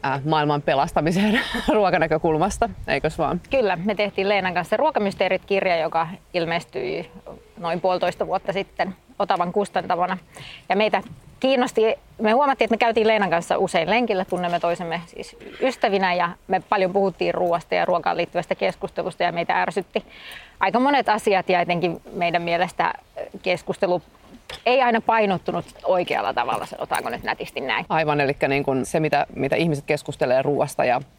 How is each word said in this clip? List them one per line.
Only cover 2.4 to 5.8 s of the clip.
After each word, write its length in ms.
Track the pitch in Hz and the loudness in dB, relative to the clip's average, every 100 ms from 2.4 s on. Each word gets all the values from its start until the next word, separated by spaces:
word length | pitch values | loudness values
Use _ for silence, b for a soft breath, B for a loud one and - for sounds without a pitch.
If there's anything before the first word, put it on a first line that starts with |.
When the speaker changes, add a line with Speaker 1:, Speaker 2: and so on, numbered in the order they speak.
| 185 - - 190 - | 2 0 -2 -2 -2
Speaker 1:
eikös 300 | 143 160 160 | 0 0 -2
vaan? 240 | 147 170 - | -2 -2 -2
Speaker 2:
Kyllä, 260 | 269 214 175 | 0 2 0
me 200 | 190 196 | -2 0
tehtiin 340 | 208 - 190 | -2 0 0
Leenan 240 | 208 185 | 2 0
kanssa 240 | 180 170 220 | -2 -2 0
Ruokamysteerit-kirja, 1000 | 208 - 202 - 185 185 - 196 190 | 2 2 -2 0 0 0 0 0 2
joka 300 | 170 | 0